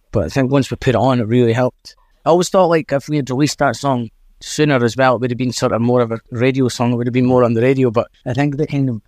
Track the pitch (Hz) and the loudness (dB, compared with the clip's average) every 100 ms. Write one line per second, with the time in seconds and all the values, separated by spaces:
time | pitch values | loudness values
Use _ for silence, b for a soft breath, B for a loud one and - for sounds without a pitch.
0 | _ 113 78 139 127 139 123 - 131 113 | _ -4 -2 0 0 0 -2 -4 0 2
1 | 127 123 107 123 117 113 127 - - - | 2 0 0 2 2 2 -2 -4 -20 -20
2 | _ _ 147 175 175 190 175 165 - 139 | _ _ 2 2 2 2 2 2 0 -4
3 | - 151 127 127 147 - 139 113 143 123 | -2 -4 -2 0 -2 0 -2 -2 -2 -2
4 | 113 _ _ _ - - 151 135 120 107 | -4 _ _ _ -10 -2 0 2 0 2
5 | 131 113 123 120 127 113 127 107 117 123 | 0 2 -2 -4 -4 -2 -2 0 0 0
6 | 117 113 - 117 127 135 123 - 120 120 | 0 -4 -10 -2 0 2 0 0 -2 -2
7 | 120 120 127 127 120 113 127 135 123 113 | -2 0 2 4 2 2 2 2 0 0
8 | - _ 131 123 147 139 151 143 131 110 | -4 _ -6 -2 -2 -2 -4 -2 -2 -4